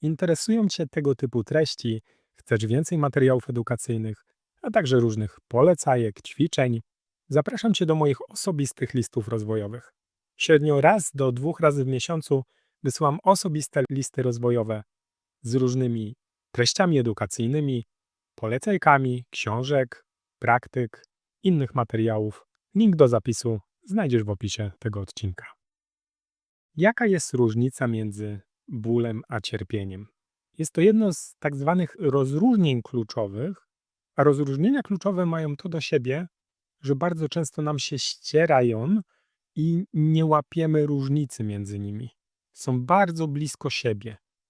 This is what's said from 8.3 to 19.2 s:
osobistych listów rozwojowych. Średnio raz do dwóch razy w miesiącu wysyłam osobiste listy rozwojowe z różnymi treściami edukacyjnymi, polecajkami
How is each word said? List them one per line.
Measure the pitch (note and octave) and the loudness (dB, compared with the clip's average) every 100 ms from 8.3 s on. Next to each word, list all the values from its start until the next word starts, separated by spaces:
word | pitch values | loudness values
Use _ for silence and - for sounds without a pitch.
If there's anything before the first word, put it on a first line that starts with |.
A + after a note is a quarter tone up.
osobistych | - - D3+ C3+ - B2+ | -6 -4 -2 -4 -4 -4
listów | B2+ A2+ B2+ A2 | -2 -2 -4 -4
rozwojowych. | A2+ G#2+ A2 G2+ A#2+ - _ _ _ _ _ | -6 -4 -4 -6 -12 -18 _ _ _ _ _
Średnio | - D#3 D3+ C#3+ | 4 6 6 6
raz | D3+ G#3+ - | 6 4 0
do | C#3 C3+ | 0 0
dwóch | B2 D3 E3 | 0 -4 2
razy | D#3 C#3+ | 2 2
w | C3 | -2
miesiącu | B2+ - E3 - C3+ - _ _ _ | -2 -2 -6 -2 -2 -2 _ _ _
wysyłam | C#3 - D3 D3+ | -6 0 0 2
osobiste | F#3+ G3 F#3+ D3+ C3+ D3 B2+ | 2 2 2 -4 -2 -2 -2
listy | C3+ C3 - | -2 -4 -2
rozwojowe | B2+ A#2+ A#2+ A#2+ A2 G#2+ - _ _ _ _ _ | -2 0 0 0 -2 -6 -10 _ _ _ _ _
z | A#2 | -4
różnymi | C3 B2+ B2+ B2+ A#2 G#2+ - _ _ _ | 0 0 0 -2 -2 -6 -12 _ _ _
treściami | - A#2+ - F#3 D3 | 0 0 2 4 4
edukacyjnymi, | A#2+ G#2 G#2+ - A#2 D3+ C#3+ B2 - _ _ _ _ - | 2 -2 -6 -4 -2 -2 -2 -4 -6 _ _ _ _ -8
polecajkami | A2 B2+ - G3 D#3+ C#3 C3 B2 | -4 -4 -2 2 4 4 2 -4